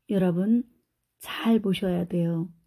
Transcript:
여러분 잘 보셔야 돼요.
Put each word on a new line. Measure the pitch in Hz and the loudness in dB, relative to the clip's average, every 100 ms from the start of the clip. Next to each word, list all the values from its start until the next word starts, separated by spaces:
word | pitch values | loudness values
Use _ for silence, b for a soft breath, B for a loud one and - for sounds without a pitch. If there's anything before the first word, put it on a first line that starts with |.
| - | -2
여러분 | 196 180 175 202 240 - _ _ _ _ - | 0 2 0 2 0 0 _ _ _ _ -20
잘 | - - 226 226 | -14 -4 2 2
보셔야 | 202 180 190 175 175 | 2 -2 0 -2 -2
돼요. | 175 170 165 175 - | -2 0 -2 -4 -10